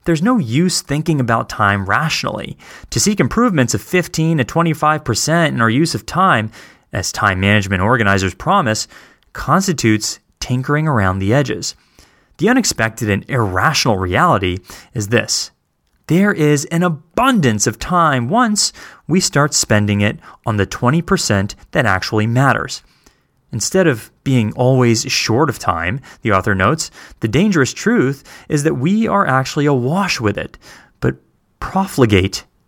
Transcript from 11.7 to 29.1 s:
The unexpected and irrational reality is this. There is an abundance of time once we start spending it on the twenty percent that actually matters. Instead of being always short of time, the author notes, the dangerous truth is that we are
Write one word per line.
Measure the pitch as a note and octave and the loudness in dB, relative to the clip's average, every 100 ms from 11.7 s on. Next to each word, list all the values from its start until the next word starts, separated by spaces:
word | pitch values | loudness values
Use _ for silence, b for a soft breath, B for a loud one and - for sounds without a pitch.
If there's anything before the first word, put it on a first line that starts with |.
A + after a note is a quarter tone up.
| - b b b b b - | -12 b b b b b -2
The | F#3 | 2
unexpected | C4 - - A2+ - G#2+ | 2 0 -2 -2 -2 -2
and | G2 - | -2 0
irrational | B2+ G#2 F#2 C3+ C#3 B2+ G2 | -2 0 0 0 0 0 0
reality | F#2 F#2 F3 A#2 F#2 F#2 B B B | 0 2 2 2 0 -4 B B B
is | A#2+ G2+ | -8 -2
this. | A#2 G#2 - - _ _ _ _ _ - | 0 0 -4 -8 _ _ _ _ _ -2
There | D#3+ G3+ | 2 2
is | F#3+ D3+ D3 - | 2 2 2 0
an | E3+ | -2
abundance | F3+ D3+ - - B3+ A#3+ C3+ G#2+ A#2+ | 0 -2 -6 -2 2 2 2 2 -2
of | G#2 | -4
time | - F3+ D#3+ C3 A#2+ | -2 0 2 0 0
once | A3 A#3+ G#3 - B B B - | 0 0 0 -4 B B B -2
we | E3+ | 0
start | - C#3+ D3 | 0 0 0
spending | - - G#2+ G#2 G#2 | 0 0 2 2 2
it | G#2 C#3+ B B | 0 -2 B B
on | - G#2 | -4 -2
the | F#2+ | -2
twenty | - A#2+ D#3+ | -2 0 0
percent | E3 F#3+ - G2+ G2+ - b | 0 -2 0 0 -2 -8 b
that | - A2+ | -2 0
actually | F#2+ - A2 A2 | 0 0 -2 0
matters. | A#2+ C#3 A#2 - - b b b b b b _ | 2 2 0 -4 -10 b b b b b b _
Instead | A2+ - F#3 E3+ | -8 -2 2 2
of | A2+ - _ | 0 -6 _
being | - C3 G#2+ | 0 0 0
always | - B2+ C3 B2 A2+ | 0 2 4 4 2
short | - - - A2+ D3+ | 0 -4 0 0 0
of | - | -2
time, | - E2+ E2+ C3+ B B | -4 -2 -4 -6 B B
the | A2+ | 0
author | F#2+ G2+ F#2+ | 2 2 2
notes, | F#2+ D#3+ - B B - | 2 0 -6 B B -6
the | A2+ | -2
dangerous | B2+ G#3+ E3 B2+ | 2 2 2 0
truth | - - A#3+ C3 C3+ B B B | -2 0 2 2 -2 B B B
is | D3+ | -2
that | D3 | 0
we | C#3 D3 G#3+ | 0 0 0
are | A3+ | 0